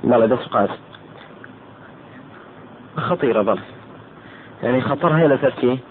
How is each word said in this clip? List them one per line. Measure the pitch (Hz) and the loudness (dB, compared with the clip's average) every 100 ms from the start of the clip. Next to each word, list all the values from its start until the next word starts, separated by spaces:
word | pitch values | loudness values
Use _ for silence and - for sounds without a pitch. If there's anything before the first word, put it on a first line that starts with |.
بلى | - 120 113 | 2 2 2
دسقات. | 101 - 120 101 - - - - - - - - - - - - - - - - - - - - - - - | 0 -2 -2 -2 -4 -18 -20 -20 -20 -20 -20 -20 -20 -20 -20 -20 -20 -20 -20 -20 -20 -20 -20 -20 -20 -14 -8
خطيرة | - 180 135 107 | -4 0 0 2
بلى. | 104 120 - - - - - - - - - - | 0 -2 -6 -20 -20 -20 -20 -20 -20 -20 -20 -8
يعني | 120 127 | -2 -2
خطر | 107 139 175 | -2 -2 0
هي | 156 160 | 4 4
لسر | 135 135 - | 2 0 0
شيء؟ | 123 131 - | -2 -2 -6